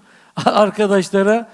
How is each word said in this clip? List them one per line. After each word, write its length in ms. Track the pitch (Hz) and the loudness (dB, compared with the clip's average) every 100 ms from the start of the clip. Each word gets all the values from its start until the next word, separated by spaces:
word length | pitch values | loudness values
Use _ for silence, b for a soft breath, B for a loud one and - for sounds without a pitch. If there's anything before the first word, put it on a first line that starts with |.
| b b | b b
<laughs> 160 | b - - | b -4 0
arkadaşlara, 1080 | 202 208 202 208 196 180 196 196 226 226 | 2 0 0 0 0 0 0 2 0 -4